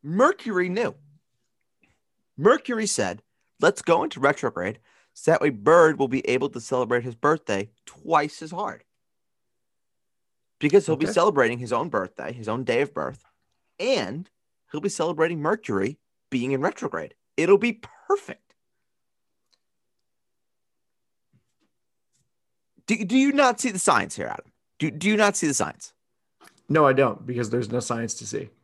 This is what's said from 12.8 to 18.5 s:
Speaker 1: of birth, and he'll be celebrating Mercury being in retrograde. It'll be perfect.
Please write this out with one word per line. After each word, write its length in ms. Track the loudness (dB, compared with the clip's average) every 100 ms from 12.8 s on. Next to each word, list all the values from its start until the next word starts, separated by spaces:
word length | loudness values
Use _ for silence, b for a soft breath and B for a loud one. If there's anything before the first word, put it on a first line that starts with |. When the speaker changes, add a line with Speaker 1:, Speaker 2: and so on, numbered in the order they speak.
Speaker 1:
of 120 | -2
birth, 300 | -4 -8 -10 _ _ _ _ _ _
and 500 | -2 -2 -4 -8 -14 _ _ _ _
he'll 80 | -6
be 80 | -6
celebrating 500 | -2 -4 0 0 0
Mercury 580 | -2 -2 -2 -2 -2 -6 _ _ _
being 220 | -4 -2
in 80 | -2
retrograde. 540 | -2 -4 -8 -8 -10 _ _ -2
It'll 200 | 4 4
be 220 | 4 -4 -14 _ _
perfect. 360 | -4 -4 -18 _